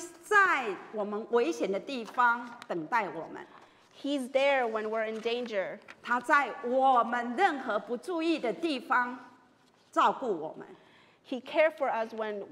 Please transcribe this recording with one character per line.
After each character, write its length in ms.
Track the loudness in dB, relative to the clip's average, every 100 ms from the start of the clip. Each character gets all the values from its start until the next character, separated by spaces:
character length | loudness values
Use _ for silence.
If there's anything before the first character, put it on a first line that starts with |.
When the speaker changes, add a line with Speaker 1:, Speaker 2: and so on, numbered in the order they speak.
| -12 -16
Speaker 1:
在 520 | 2 4 6 2 -2 -6 -8
我 100 | -6
们 220 | -4 -4 0
危 200 | 2 2
险 200 | 0 -2
的 80 | -2
地 260 | -4 -8 -6
方 540 | 2 4 2 -4 -14 -8
等 180 | -6 -2
待 200 | -2 -2
我 180 | -6 -10
们。 120 | -12 -16 -20 -20 _ _ -10
Speaker 2:
He's 280 | -4 -2 0
there 340 | 2 4 4 2
when 240 | -2 -2
we're 180 | -2 -2
in 120 | -4
danger. 600 | -2 -2 -2 -4 -4 -8 -16 -16
Speaker 1:
他 160 | -2 -2
在 320 | 4 4 4 -4
我 400 | 0 4 6 6
们 320 | 4 0 -2 2
任 240 | 2 2
何 180 | -2 -4
不 180 | -2 -8
注 240 | -4 -2
意 160 | 0 0
的 140 | -2
地 260 | -2 -2 -4
方 380 | 0 0 0 -6 -16 _ _ _ _ _ _
照 200 | 2 2
顾 160 | 2 -2
我 280 | -2 -4 -10
们。 100 | -16 -20 _ _ _ _ -10
Speaker 2:
He 140 | -10
cares 320 | -4 2 2 2
for 120 | -2
us 240 | -2 -4
when 320 | -6 -6 -6 -10